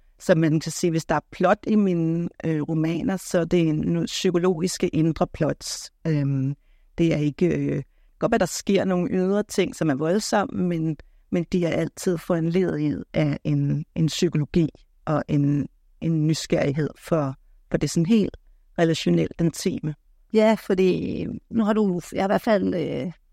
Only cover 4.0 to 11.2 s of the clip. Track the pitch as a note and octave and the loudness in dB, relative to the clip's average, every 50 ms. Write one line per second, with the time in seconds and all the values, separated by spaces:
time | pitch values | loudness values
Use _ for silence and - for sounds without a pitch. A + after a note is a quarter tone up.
4 | - - - - - F#3 E3+ F3 E3+ F#3 F#3 D#3 F3 F3+ - - - F3+ - D#3+ | -2 -2 -4 -2 0 0 2 2 2 2 0 0 -2 -4 -2 -2 -2 0 2 2
5 | D#3 E3 D3+ - F3+ - - - D#3+ C#3+ C#3+ - - - - - - - - _ | 2 2 2 0 -2 -2 -2 -2 -2 -2 -2 -4 -8 -10 -10 -10 -12 -16 -16 _
6 | - E3 D#3 D3 C#3 C#3 C#3 C3+ C3 C#3 C#3+ - _ _ _ _ _ _ _ - | -4 -2 0 0 0 0 0 0 -2 -2 -4 -6 _ _ _ _ _ _ _ 0
7 | E3+ E3 D#3 D3+ D3 D3 C#3+ - F3+ E3+ D3+ C#3+ C#3+ C#3 C#3+ D3 C#3 - _ _ | 0 2 2 0 0 -2 0 0 0 0 0 0 -2 -2 -4 -4 -6 -8 _ _
8 | _ _ _ - - G3 A#3 A3+ F#3 - - - - - G3 F#3 A#2 F#3+ F#3 F3+ | _ _ _ -4 0 0 2 2 0 0 -2 -4 -2 0 2 2 2 2 0 0
9 | F3 - - F#3 F3+ F#3 G3 G#3 G#3 - - - F#3 - - - E3+ D#3 C3+ C3 | 0 0 0 0 0 2 0 0 -2 -2 -2 -2 -2 -2 -2 -2 -2 -2 0 0
10 | D3+ D#3+ F3+ A3 - - - G#3 F#3+ - - G3+ F#3 F3 F3 D#3+ D#3+ D#3+ D#3 - | 0 0 0 0 0 0 0 0 0 -2 -2 -2 -2 -2 -2 -2 -2 -4 -4 -6
11 | - - _ _ | -10 -18 _ _